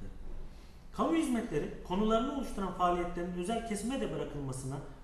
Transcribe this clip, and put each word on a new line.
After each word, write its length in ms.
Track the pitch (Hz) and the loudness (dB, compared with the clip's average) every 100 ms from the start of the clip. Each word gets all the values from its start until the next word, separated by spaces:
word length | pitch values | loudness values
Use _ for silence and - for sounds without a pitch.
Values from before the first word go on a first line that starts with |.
| - - - - - - - - - | -8 -6 -6 -4 -6 -8 -14 -16 -8
Kamu 220 | - 262 330 | 0 4 4
hizmetleri 680 | 269 240 - 151 196 - - | 4 2 2 0 0 -6 -2
konularını 500 | 185 220 226 269 285 | 2 6 6 4 0
oluşturan 360 | 226 - 190 | -2 -2 -2
faaliyetlerin 600 | 180 180 180 170 175 175 | 4 4 4 0 -2 -2
özel 360 | 175 180 233 - | -2 0 -2 0
kesime 320 | 196 214 262 | -2 0 0
de 100 | 190 | -2
bırakılmasına 640 | 156 147 147 135 127 131 143 - - | -2 -4 -4 -4 -4 -4 -6 -8 -10